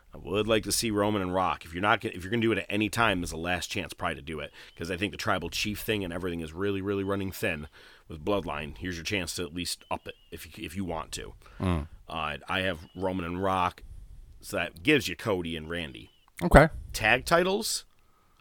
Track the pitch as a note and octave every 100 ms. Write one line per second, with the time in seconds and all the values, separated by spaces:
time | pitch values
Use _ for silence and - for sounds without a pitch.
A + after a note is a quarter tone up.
0 | - D#2 D#2 G2 G#2+ A2 G2+ F2+ A#2 G#2
1 | G#2 G#2+ F#2 F#2 F2+ C#2+ - E2 G#2 A2+
2 | G#2+ F#2 F2+ A#2+ A2+ F#2+ - G#2 G#2 -
3 | A2+ F#2 E2+ E2 F2 F2+ - G#2 D2+ -
4 | F2+ C#2 C#2+ D2+ C#2+ - - - E2+ F2+
5 | G2 - A2 F#2 E2 - G#2+ G2+ - G#2+
6 | F#2 F2 F#2 E2+ D#2+ E2 G2+ G2 F#2+ G2+
7 | G2 G2 F#2+ - G#2+ D#2+ D2 - - -
8 | - E2 D2+ G2+ E2 D2 D2+ - F#2 E2+
9 | E2+ G#2 E2+ - F2 F2 E2+ - - F#2
10 | - - - E2 - - F2 F#2+ F2+ D#2+
11 | B1+ - G1+ - - - F#2+ E2+ D2+ -
12 | - D#2+ D2+ D2 - F#2+ F#2+ E2 - F2+
13 | F#2+ F#2 E2+ F2 F#2+ F#2+ F2+ - - -
14 | - - - - - G2 E2+ - F2 D3
15 | F#2 E2+ A#2 F#2 E2 D#2+ D#2 E2+ D#2 A1+
16 | - _ _ - F3 D3 D#3 - - -
17 | G#2+ B2+ C3 E3+ F3+ G3+ A3 - - _
18 | _ _ _ _